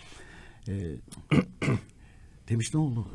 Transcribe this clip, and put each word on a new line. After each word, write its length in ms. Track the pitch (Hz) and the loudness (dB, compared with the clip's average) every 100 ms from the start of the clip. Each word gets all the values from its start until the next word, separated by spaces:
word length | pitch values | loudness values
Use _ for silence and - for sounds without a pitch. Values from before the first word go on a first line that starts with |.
| - - - - - - - | -18 -18 -18 -18 -18 -12 -4
E, 280 | 98 87 67 - - - 151 - - 143 | -4 -4 -6 -10 -16 4 4 4 0 0
<clears throat> 800 | 120 - - - - - - - | 0 -2 -16 -20 -20 -20 -20 0
demiş, 260 | 117 110 | 0 2
"Ne 60 | 156 | 2
oldu?" 260 | 156 117 85 | 2 2 -2